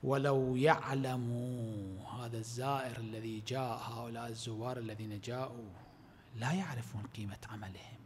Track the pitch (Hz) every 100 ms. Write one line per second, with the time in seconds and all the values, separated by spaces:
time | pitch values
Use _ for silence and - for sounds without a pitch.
0 | 131 139 139 135 131 127 143 151 - 135
1 | 131 127 120 120 123 123 117 107 98 95
2 | - 117 120 117 113 120 131 139 131 113
3 | 113 110 113 110 107 127 127 117 117 117
4 | 117 117 117 110 120 110 123 127 113 107
5 | 110 104 107 123 131 120 110 90 - -
6 | - - - 113 120 180 180 123 113 113
7 | 107 - 104 98 - 110 98 92 - -